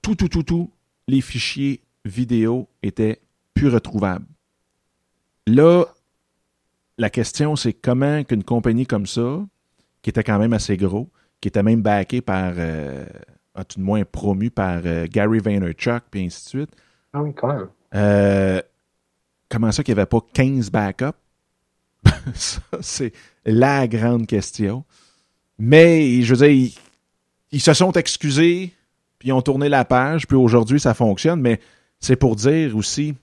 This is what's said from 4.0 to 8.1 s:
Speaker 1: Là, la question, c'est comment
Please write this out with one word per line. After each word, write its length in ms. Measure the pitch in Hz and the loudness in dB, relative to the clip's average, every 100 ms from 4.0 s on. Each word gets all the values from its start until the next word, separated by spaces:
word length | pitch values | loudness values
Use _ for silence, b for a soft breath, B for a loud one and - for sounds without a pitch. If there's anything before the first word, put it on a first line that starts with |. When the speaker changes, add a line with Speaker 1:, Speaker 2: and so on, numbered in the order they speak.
| 98 90 - _ _ _ _ _ _ _ _ _ _ _ - | -2 -4 -12 _ _ _ _ _ _ _ _ _ _ _ 0
Speaker 1:
Là, 380 | 123 160 175 165 _ _ _ _ _ _ _ _ _ _ - | 4 6 4 0 _ _ _ _ _ _ _ _ _ _ -6
la 120 | 110 | -4
question, 460 | - 107 - 151 151 | -2 -4 -2 -2 0
c'est 160 | 120 | -4
comment 500 | - - 127 139 | -4 -2 0 0